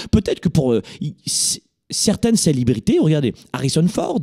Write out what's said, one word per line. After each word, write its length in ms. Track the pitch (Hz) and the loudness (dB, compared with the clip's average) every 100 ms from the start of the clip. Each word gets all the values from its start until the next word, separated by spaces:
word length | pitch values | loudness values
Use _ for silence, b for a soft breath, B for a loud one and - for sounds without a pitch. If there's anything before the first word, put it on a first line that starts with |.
| B | B
Peut-être 300 | - - - | 0 2 -2
que 80 | 170 | 0
pour, 240 | 156 131 | 0 2
euh, 100 | 110 B B | 0 B B
y-, 140 | 147 - - | -10 -8 -8
c-, 360 | - - - _ _ - | -4 -4 -4 _ _ -10
certaines 480 | - 220 - 233 220 | -2 0 0 2 2
célébrités, 640 | 170 135 123 113 - 339 | 2 2 0 0 2 2
regardez, 340 | 165 151 120 B B | 2 2 0 B B
Harrison 340 | 127 131 160 175 | -6 -2 2 0
Ford 340 | - - 254 | 0 -2 -2